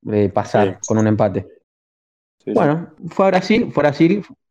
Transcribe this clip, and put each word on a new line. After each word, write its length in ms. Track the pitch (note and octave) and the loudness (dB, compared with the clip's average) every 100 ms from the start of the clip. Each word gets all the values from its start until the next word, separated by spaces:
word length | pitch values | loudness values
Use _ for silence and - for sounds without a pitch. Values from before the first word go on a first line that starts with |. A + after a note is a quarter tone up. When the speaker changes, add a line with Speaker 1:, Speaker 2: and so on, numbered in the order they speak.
| A2+ | -4
Speaker 1:
eh, 180 | G#2 G2+ | 0 0
pasar 380 | G#2 G2+ A#2 G2+ | 0 -2 0 0
Speaker 2:
Sí. 200 | F#2 - | -2 -2
Speaker 1:
con 100 | A2 | 0
un 100 | A2 | 2
empate. 340 | G#2+ G#2+ - - - _ _ _ _ _ _ _ _ | 2 0 -2 -8 -14 _ _ _ _ _ _ _ _
Speaker 2:
Sí, 60 | - | -4
sí. 60 | |
Speaker 1:
Bueno, 400 | D#3 D#3 D#3+ E3+ - E3+ | 0 0 0 -6 -14 -8
fue 160 | - F#3+ | 0 2
a 40 | |
Brasil, 420 | F#3 F3+ G#3+ - | 2 2 0 0
fue 100 | D3 | 0
a 80 | D3 | 0
Brasil 340 | C#3 E3 G3+ - - _ | 2 2 0 -4 -18 _